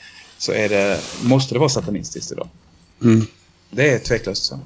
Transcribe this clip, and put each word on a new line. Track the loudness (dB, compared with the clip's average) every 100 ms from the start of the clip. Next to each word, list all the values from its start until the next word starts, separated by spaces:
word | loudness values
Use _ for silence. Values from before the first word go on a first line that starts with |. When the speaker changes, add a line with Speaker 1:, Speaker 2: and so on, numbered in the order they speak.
| -20 -20 -20 -10
Speaker 1:
så | -4
är | 0 2
det, | 2 2 -2 -6 -4
måste | 2 4 2 0
det |
vara | 2
satanistiskt | 0 -4 -6 -8 -12 -10
idag. | -10 -12 -16 _ _ _ 0
Speaker 2:
Mm. | 4 4 2 _ _ _ _ 0
Speaker 1:
Det | 2
är | 2
tveklöst | 0 -2 -2 -4 -6
så. | -8